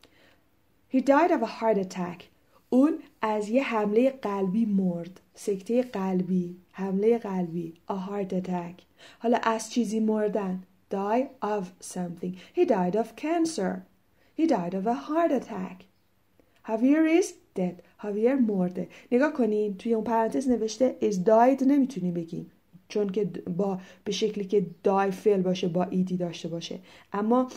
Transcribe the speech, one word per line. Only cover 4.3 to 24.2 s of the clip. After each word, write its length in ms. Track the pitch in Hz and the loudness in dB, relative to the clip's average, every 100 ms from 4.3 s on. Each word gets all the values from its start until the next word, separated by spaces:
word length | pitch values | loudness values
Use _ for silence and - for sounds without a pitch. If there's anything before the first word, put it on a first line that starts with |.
| 196 190 220 220 | -2 0 0 2
مرد. 540 | 196 185 170 175 - _ | 2 0 -2 -8 -16 _
سکتهٔ 480 | - - 196 190 240 | -10 -6 -6 -2 -2
قلبی، 760 | 247 196 190 185 175 185 175 - _ | -2 -4 -2 -2 0 -2 -2 -10 _
حملهٔ 460 | - 190 190 220 233 | -10 -4 0 2 2
قلبی. 560 | 214 185 175 175 165 - - | -2 -4 -4 -4 -8 -14 -10
A 40 | |
heart 380 | 196 185 202 190 | -8 -6 -6 -4
attack. 500 | 185 185 180 170 175 _ _ - - | -4 -4 -6 -6 -16 _ _ -20 -6
حالا 200 | 233 233 | 0 0
از 280 | 226 226 - | 0 -2 -4
چیزی 300 | 247 202 220 | -2 -2 0
مردن. 600 | 214 214 214 208 190 185 - _ - | 0 0 0 -2 -4 -6 -10 _ -8
Die 360 | 196 202 240 269 - | -6 -2 -2 -2 -6
of 220 | 208 208 185 - - | -6 -4 -6 -14 -12
something. 400 | 185 175 170 180 180 - | -8 -8 -6 -8 -10 -8
He 100 | - | 0
died 300 | 349 196 180 | 2 4 2
of 220 | 208 226 - | 0 -2 -6
cancer. 760 | 302 339 330 - 185 185 - _ _ _ _ - | -4 0 0 0 -4 -4 -12 _ _ _ _ -2
He 80 | 320 | 0
died 280 | 220 175 | 2 0
of 120 | 190 208 | -4 -2
a 80 | 269 - | -4 -2
heart 240 | 311 339 | 0 2
attack. 520 | 254 - 196 185 - - _ _ _ _ _ _ _ - | 0 -4 -10 -10 -12 -20 _ _ _ _ _ _ _ -6
Javier 540 | 220 262 302 320 330 | 2 4 6 6 4
is 40 | 415 - _ - | 2 -4 _ -4
dead. 460 | 180 - - _ | -4 -4 -20 _
Javier 360 | 208 202 233 277 220 | -6 2 2 4 2
مرده. 400 | 196 180 185 175 - - | 2 0 -2 -10 -12 0
نگاه 200 | 247 302 | 2 2
کنین، 440 | 302 226 214 214 190 | 2 0 2 -2 -4
توی 180 | 233 | -2
اون 100 | 226 | -2
پرانتز 440 | 220 226 226 277 254 | 0 0 0 0 0
نوشته 480 | 226 220 - 254 - | 0 0 0 0 2
is 120 | 214 | -2
died 480 | 190 180 220 247 269 | 2 4 6 6 6
نمی‌تونی 500 | 262 285 254 185 180 | 4 4 2 0 -4
بگین. 340 | 170 165 160 170 _ _ - _ | -4 -6 -10 -12 _ _ -20 _
چون 200 | 214 202 | -2 -2
که 220 | 214 185 | 0 -2
د-، 160 | 165 - | -4 -6
با، 300 | 175 202 185 - - | -2 -2 -2 -8 -12
به 80 | - | -6
شکلی 320 | 196 | -2